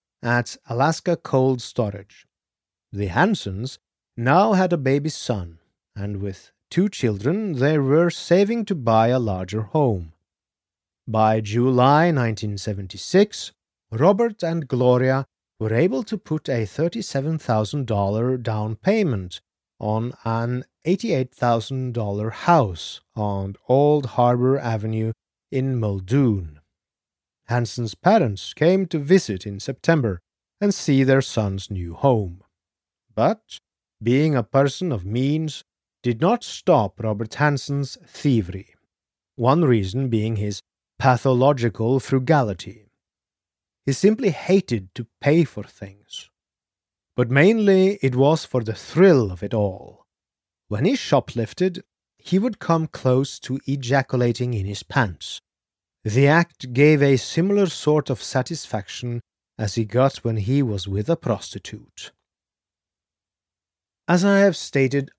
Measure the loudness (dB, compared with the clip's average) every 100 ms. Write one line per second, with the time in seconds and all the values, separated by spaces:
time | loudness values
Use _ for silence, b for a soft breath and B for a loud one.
0 | _ _ 0 0 0 -8 -8 0 0 0
1 | -2 -4 0 0 2 0 -4 -4 -4 -4
2 | -16 _ _ _ _ _ _ _ _ -6
3 | -4 0 0 0 -6 -8 -8 -12 _ _
4 | _ -4 2 4 4 2 2 0 0 0
5 | -2 -8 -4 -4 -6 -14 _ _ _ -10
6 | -8 -6 -8 -10 _ _ -8 -2 -2 0
7 | -2 0 -2 -2 -2 0 2 2 2 4
8 | 2 0 2 2 2 0 -4 -4 2 4
9 | 4 2 0 -4 -4 -6 -2 0 0 0
10 | -6 _ _ _ _ _ _ _ _ _
11 | -4 2 2 2 0 0 2 4 6 6
12 | 4 2 0 -2 -6 -6 -6 -8 -10 -12
13 | 0 2 2 0 -16 _ _ _ -10 0
14 | 2 2 0 -2 -4 -4 -4 0 2 4
15 | 2 -2 -4 _ _ -8 -2 0 0 0
16 | -6 -8 -6 -8 -4 -4 -4 -4 -4 -4
17 | -8 -6 -4 -4 -2 -2 0 -4 -2 -2
18 | 0 0 -2 -4 -4 -4 -4 -4 -2 0
19 | 0 -2 -6 -14 _ _ _ -8 -2 -2
20 | -4 -8 -4 -4 -2 -4 -8 _ -4 -4
21 | -2 -2 -2 -2 0 0 -2 -6 -6 -4
22 | -4 -4 -6 -4 2 4 4 -2 -12 -16
23 | _ -6 -4 -4 -6 -8 0 2 4 2
24 | 0 0 2 4 2 0 -2 -4 -4 -4
25 | -4 -6 _ _ -8 -4 -2 -2 -2 -4
26 | 0 2 2 2 -4 -14 _ _ _ _
27 | _ _ _ _ -6 -4 -4 -6 -8 -2
28 | 2 4 2 -4 -10 -2 2 2 0 -4
29 | 2 2 2 -6 -6 -10 -10 -6 0 2
30 | 2 -4 _ _ _ -4 -2 -2 2 2
31 | 4 2 2 -2 -2 -4 -6 -8 -8 -2
32 | 2 2 -2 -10 _ _ _ _ _ _
33 | _ -2 0 0 _ -20 _ _ _ -8
34 | 0 2 2 0 0 0 0 -2 -6 -6
35 | -4 -4 -2 -2 -4 -10 -18 _ _ _
36 | -4 0 0 0 -4 -8 2 2 2 -4
37 | -6 -4 -6 -2 0 0 -4 -6 -6 -10
38 | -20 -4 0 2 0 -8 -14 _ _ _
39 | _ _ _ -2 2 4 4 2 0 -4
40 | -2 -2 -2 -4 -6 -8 _ _ _ -2
41 | 2 2 2 2 2 2 -2 -2 -2 -2
42 | 0 -2 2 0 0 -4 -12 -18 _ _
43 | _ _ _ _ _ _ _ _ -4 2
44 | 2 2 0 -2 2 2 2 -4 -6 -14
45 | -16 _ 2 4 2 -2 -14 -16 -20 -20
46 | _ -20 -20 _ _ _ _ _ _ _
47 | _ -4 0 4 6 4 4 4 4 2
48 | 0 2 4 2 -2 -4 -4 -8 -4 4
49 | 6 6 4 -4 -4 0 -2 -4 -14 -20
50 | _ _ _ _ _ _ -8 -2 0 0
51 | 0 0 0 -4 -6 -2 -4 -4 -16 _
52 | _ _ -2 0 0 -4 -2 0 0 -4
53 | 0 2 0 -6 -8 -8 -4 -6 0 -2
54 | 0 0 0 0 -4 -4 -4 -8 -4 0
55 | 0 -2 -14 -16 _ _ _ _ _ _
56 | -4 2 4 4 2 _ -8 4 4 6
57 | 4 2 0 -2 0 2 0 -2 0 0
58 | 0 -6 -4 -4 -4 -8 -8 -8 -8 -10
59 | -8 -8 -10 _ _ -8 -6 -4 -2 2
60 | 0 0 -4 -4 0 0 0 -4 -4 -4
61 | -2 -4 -2 -6 -6 -14 -14 -16 -18 -20
62 | -20 _ _ _ _ _ _ _ _ _
63 | _ _ _ _ _ _ _ _ _ _
64 | 0 2 4 4 4 2 -4 0 0 0
65 | -4